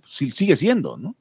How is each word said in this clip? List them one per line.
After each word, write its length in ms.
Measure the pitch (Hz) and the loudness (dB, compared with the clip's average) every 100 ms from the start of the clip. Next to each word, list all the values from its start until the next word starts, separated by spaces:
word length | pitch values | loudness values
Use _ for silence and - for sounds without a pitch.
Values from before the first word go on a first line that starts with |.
| - | -12
sí, 240 | - 135 | -6 -4
sigue 240 | - 196 147 | 0 2 4
siendo, 420 | 185 240 71 60 | 4 2 -2 -8
¿no? 180 | 185 247 | -12 -14